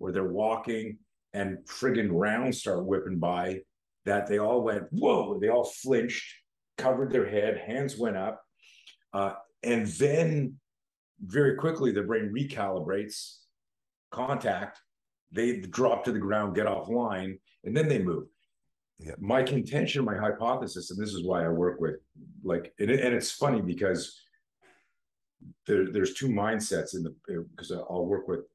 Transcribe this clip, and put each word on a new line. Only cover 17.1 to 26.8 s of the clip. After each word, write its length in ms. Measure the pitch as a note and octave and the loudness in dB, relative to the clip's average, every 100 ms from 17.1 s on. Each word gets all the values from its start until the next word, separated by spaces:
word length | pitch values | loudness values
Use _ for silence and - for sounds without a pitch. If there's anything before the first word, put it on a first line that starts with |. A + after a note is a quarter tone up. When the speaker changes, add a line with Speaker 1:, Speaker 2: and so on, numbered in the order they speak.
| F#2+ F#2+ F#2+ _ _ | -2 -6 -10 _ _
Speaker 1:
and 120 | F#2 B2+ | -2 2
then 120 | D#3 | 2
they 100 | C3 | 2
move. 280 | F2+ D#3 - _ _ _ _ _ _ _ | 0 -2 -6 _ _ _ _ _ _ _
Speaker 2:
Yep. 180 | D#2+ - | -14 -8
Speaker 1:
My 220 | G2 B2 | 0 2
contention, 600 | - C#3 G2 C#3+ - D3 | 4 0 0 0 0 0
my 120 | A#2 G2 | 0 0
hypothesis, 720 | G#2+ - A2+ B2+ G#2 F#2 - | 0 0 0 0 -4 -8 -8
and 100 | F#2+ | -6
this 120 | G#2 | -6
is 120 | F#2+ | -4
why 200 | F2+ F2+ | 0 2
I 40 | E2 | 2
work 320 | E2 F2+ - | 2 2 2
with, 160 | D#2+ - _ - - - | -2 -2 _ -20 -20 -10
like, 280 | F#2 E2+ - - | -2 -2 -2 -2
and 100 | G#2 | 2
it, 100 | C3 | 4
and 120 | B2 | 4
it's 180 | A#2+ - | 0 -2
funny 280 | - C#3 A#2 | -2 0 2
because 600 | F2+ E2+ G2 F2 - - _ _ _ _ _ _ _ _ _ _ _ _ F2+ - - | 0 0 0 0 -4 -14 _ _ _ _ _ _ _ _ _ _ _ _ -20 -12 2
there, 240 | G2+ F#2+ | 2 4
there's 240 | G#2+ F#2 | 2 0
two 140 | - C3+ | 0 0
mindsets 680 | G#2 G#2+ A2 - F2 | 2 2 0 -2 -2